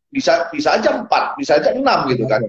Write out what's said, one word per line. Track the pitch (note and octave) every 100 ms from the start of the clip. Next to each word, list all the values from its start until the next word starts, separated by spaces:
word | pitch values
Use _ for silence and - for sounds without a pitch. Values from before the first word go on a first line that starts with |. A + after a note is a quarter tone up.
| _
bisa, | C#3 E3+ E3+ -
bisa | D3 D3+
aja | A3 C#4 B3
empat, | - C#3 - -
bisa | G#3+ D3
aja | - B3
enam | C4+ E3+ C#3
gitu | A#2
kan. | A2 A#2+